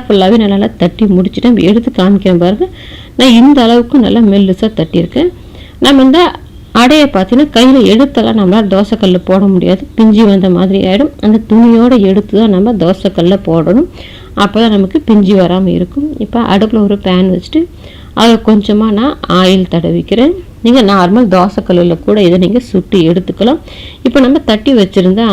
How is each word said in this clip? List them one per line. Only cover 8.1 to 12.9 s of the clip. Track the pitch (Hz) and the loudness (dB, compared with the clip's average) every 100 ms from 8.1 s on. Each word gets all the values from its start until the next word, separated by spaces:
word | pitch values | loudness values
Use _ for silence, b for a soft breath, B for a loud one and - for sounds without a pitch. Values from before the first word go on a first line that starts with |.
| 240 220 220 | 0 -2 0
நம்மளால | 185 208 208 | 0 0 0
தோசைக்கல்ல | 190 202 220 220 180 185 | 0 -2 -2 0 -2 0
போட | 190 196 | 0 2
முடியாது, | 185 175 180 - - | 0 0 -2 -4 0
பிஞ்சு | 220 208 220 | 2 4 4
வந்த | 196 190 175 | 2 0 0
மாதிரி | 185 196 185 | 0 0 0
ஆயிடும். | 196 302 - 208 | 0 -2 -2 0
அந்த | 220 220 | 0 2
துணியோட | 220 233 226 247 254 196 | 2 4 4 2 2 2
எடுத்து | 196 208 202 | 0 -2 0
தான் | 226 185 | 0 0
நம்ம | 208 214 | 0 0
தோசைக்கல்ல | 165 | -2